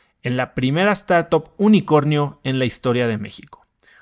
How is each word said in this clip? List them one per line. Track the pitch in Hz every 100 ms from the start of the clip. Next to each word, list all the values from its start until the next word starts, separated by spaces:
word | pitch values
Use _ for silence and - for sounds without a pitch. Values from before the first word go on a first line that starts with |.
| _ _
en | 127 127
la | 123 -
primera | 127 156 202
startup | 196 - 175 165 160 - -
unicornio | 208 202 - 151 143 147 143 -
en | 135 131
la | 123
historia | - 127 123 120
de | 107
México. | 104 - - - _ _ _ _